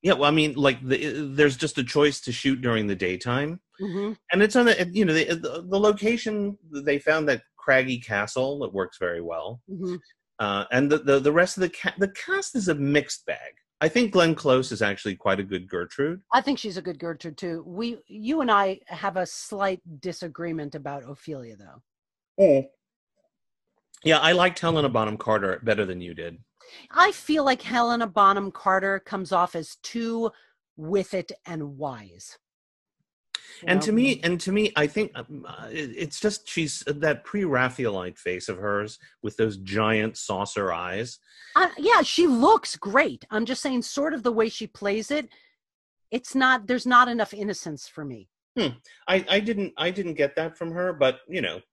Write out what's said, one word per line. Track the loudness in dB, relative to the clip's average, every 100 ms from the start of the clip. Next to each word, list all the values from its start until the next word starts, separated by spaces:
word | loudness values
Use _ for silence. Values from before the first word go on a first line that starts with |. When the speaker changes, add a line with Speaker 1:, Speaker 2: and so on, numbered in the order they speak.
Speaker 1:
Yeah, | 0
well, | 4
I | 4
mean, | 4 2
like, | 4 2 2 0
the, | -2 0
i-, | -4 -4 4
there's | 4 4
just | -2 -2
a |
choice | 0 4 2 2
to | -6
shoot | -2 -2 0
during | 0 0 0
the | -2
daytime, | -2 -2 -2 -2 -2 -8 _ -10
Speaker 2:
Mm-hmm. | -6 -4 -6 -8 -2
Speaker 1:
and | 2
it's | 4
on | 6 6
the, | 4 2
you | 2
know, | 4
the, | 4 2
the, | -2 -4 -8 -2
the | 4
location, | 4 4 0 -2 -2 -4 -4 -8 -12
they | -4 -2 0
found | 2 2 2
that | 0 -4 _
craggy | 2 4 4 -4
castle | -2 -2 -2 -2 -2 -2
that | -4
works | -4 -4 -4
very | -4 -4
well, | -6 -8 -8 -12 -14
Speaker 2:
Mm-hmm. | -8 -6 -8 -12 _ _ -4
Speaker 1:
uh, | -2 -2 0
and | 0 2
the, | 2
the, | 4 4
the | 4
rest | 4 2 0
of |
the | -4
ca-, | -4 -8 -2
the | -2
cast | -4 -6 -4 -4
is | -2 -2
a | 0
mixed | 2 2 0 -8 -8
bag. | -10 -12 -20 _ _
I | 2
think | 2 4
Glenn | 4 4 4
Close | 4 4 2
is | -2
actually | -2 -2 -6 -2
quite | 0 0
a |
good | -2 -6 -6
Gertrude. | -6 -6 -2 -4 -4 _
Speaker 2:
I | 0
think | 2 -2
she's | -6 -8
a |
good | -10 -8
Gertrude, | -10 -10 -12 -10
too. | -8 -8 -10
We, | -8 -6 -8 _
you | -10 -4 0
and | 4
I | 4 4 -2 -10
have | -6 -4 -2
a | -4
slight | -8 -12 -4 -2 -4 -10 -12
disagreement | -10 -10 -12 -8 -8 -6 -8 -10
about | -10 -10 -12
Ophelia, | -16 -12 -12 -12 -18
though. | -20 -20 _ _ _ _ _ 6
Speaker 1:
Mm. | 6 6 2 _ _ _ _ _ _ _ _ _ _ _ _ -2
Yeah, | 4 6
I | 6
liked | 6 4 2
Helena | 0 2 2
Bonham | 2 0 -2
Carter | 0 0 0 -2
better | 0 0
than | 0 -6
you | -10
did. | -10 -12 -14 _ _ -20 -20 -2
Speaker 2:
I | 4 4
feel | 2 -2 0
like | 2 -2
Helena | -2 0 0 0 0
Bonham | 4 4 4 -2
Carter | -2 0 2 2 -4
comes | -6 -8 0
off | 0 0 -2
as | -10 -14
too | -10 -6 -4 -4 -4 -6 _ _ _ -14
with | -2 -2 -2
it | -6 -6 -14 -12
and | -10 -10 -8
wise. | -8 -8 -16 -20 -20 -20 _ _ _ _ _ _ _ _ _ -14 -14 -8
You | 0
Speaker 1:
And | 2
Speaker 2:
know? | 4
Speaker 1:
to |
me, | 4 4 2
and | 0 -2
to | 0
me, | 0 2 2
I | 0
think, | 0 -4
um, | -8 -14 -16 -16
uh, | -16 -10
it, | -8 -8 -8
it's | -10 -4
just, | -4 -4 -6
she's | -4 -4 -4 -6
that | -2 0 -2
pre-Raphaelite | -4 -4 0 2 0 0 -2 -2 -6 -6
face | -6 -6 -6
of | -6
hers | -2 -2 -4 -10 -20 _
with | -8 -2
those | -2 -2
giant | -4 0 2 2 0 -6
saucer | -6 -4 -4 -2 -2
eyes. | -4 -6 -6 -8 -12 _ -20 -4
Speaker 2:
Uh, | 0 0 0
yeah, | 2 2
she | 2 2 4
looks | 6 6 4 2 -8
great. | 0 2 2 -4 -6
I'm | -4
just | -2 -4
saying, | -2 -2
sort | -2 -4 -2
of | -2
the | -2
way | 0 0
she | -4 -12
plays | -6 -4 -4 -2
it, | -6 -6 _ _ _ _ _ _ _ _
it's | -8 -4
not, | 2 2 2 0
there's | -2 6
not | 6 6
enough | 2 -2
innocence | -4 -6 -6 -8 -12 -12
for | -12
me. | -12 -12 -18 _ _ -4
Speaker 1:
Hmm. | -4 -4 _ -12 -2
I, | 0 2
I | 0
didn't, | 0 -2 -4 -4
I | -4
didn't | -2 -4
get | 0 0 0
that | -6 -6
from | -8
her, | -4 -4
but, | 2 2 2 -6
you | -4
know, | -4 -6 -12